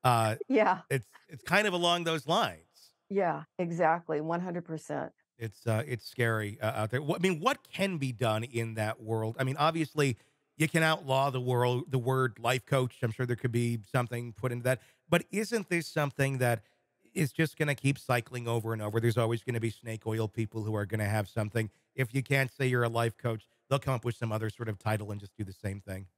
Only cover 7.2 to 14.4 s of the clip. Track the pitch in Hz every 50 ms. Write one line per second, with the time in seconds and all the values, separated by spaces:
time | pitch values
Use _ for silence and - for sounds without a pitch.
7.2 | 170 190 185 151 165 247 285 - _ - - - 190 196 185 156 139 131 123 107
8.2 | 127 113 107 107 117 123 117 113 113 113 110 110 107 107 110 - 110 110 113 110
9.2 | 110 110 113 - 135 131 135 - 147 160 160 165 156 - - 151 147 139 117 -
10.2 | _ _ _ _ _ _ _ - 151 156 - 165 160 160 160 196 185 135 131 135
11.2 | 139 143 127 127 123 123 123 120 123 123 123 127 - - 131 131 117 123 131 131
12.2 | 131 123 107 - 113 117 127 131 - - 143 135 127 123 - - - 117 107 -
13.2 | 127 120 123 110 - 127 113 120 120 117 117 117 104 - - 131 123 113 123 120
14.2 | 120 120 107 -